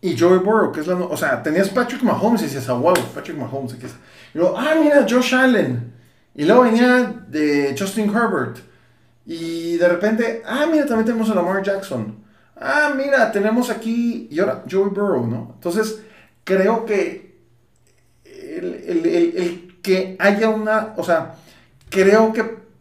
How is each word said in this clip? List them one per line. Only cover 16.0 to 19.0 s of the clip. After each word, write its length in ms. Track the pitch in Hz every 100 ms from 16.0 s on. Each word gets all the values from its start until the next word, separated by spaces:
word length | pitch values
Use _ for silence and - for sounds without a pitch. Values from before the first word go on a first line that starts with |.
| - - _ _
creo 420 | - 190 196 226 -
que 520 | 202 170 - - _ _ _ _ _ _ _ _ _ _
el, 580 | - - 165 180 - -
el, 180 | 170